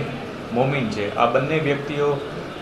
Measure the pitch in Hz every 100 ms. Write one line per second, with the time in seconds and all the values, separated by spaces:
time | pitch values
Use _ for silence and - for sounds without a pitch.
0 | 135 - - - - 117 135 143 110 104
1 | 101 113 120 131 147 160 139 139 - 143
2 | 143 139 - - - -